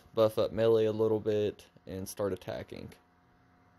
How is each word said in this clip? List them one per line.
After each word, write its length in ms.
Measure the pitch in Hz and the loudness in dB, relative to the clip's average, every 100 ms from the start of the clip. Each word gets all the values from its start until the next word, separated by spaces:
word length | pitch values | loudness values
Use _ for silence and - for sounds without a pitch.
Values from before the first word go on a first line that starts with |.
| - 113 | -6 2
buff 240 | 110 110 | 2 2
up 140 | 98 | -2
melee 320 | 101 113 113 110 | 2 4 4 2
a 80 | |
little 260 | 107 110 107 | 2 0 0
bit, 460 | 107 104 104 - - _ - | 0 0 0 -4 -16 _ -12
and 220 | 95 95 | -10 -10
start 240 | - 101 | -6 -4
attacking. 640 | 92 - - - - - - _ _ _ _ _ _ _ | -4 -8 -10 -10 -14 -16 -18 _ _ _ _ _ _ _